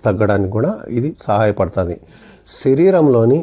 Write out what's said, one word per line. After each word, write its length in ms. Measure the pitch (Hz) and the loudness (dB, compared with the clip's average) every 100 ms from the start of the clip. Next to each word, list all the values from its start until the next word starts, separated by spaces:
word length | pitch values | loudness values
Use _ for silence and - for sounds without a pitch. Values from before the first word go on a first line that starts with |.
| 110 | -4
తగ్గడానికి 460 | 98 104 101 95 107 | 0 0 0 -2 -2
కూడా 140 | 151 220 - 120 | -4 -4 -8 -6
ఇది 120 | 143 - - | -6 -6 -4
సహాయపడుతుంది. 680 | 104 110 101 95 - 87 85 - - - - - - | 0 0 0 -2 -4 -6 -8 -14 -20 -20 -20 -18 -4
శరీరంలోని 800 | 135 135 185 185 151 123 113 151 | 0 2 4 4 4 4 4 2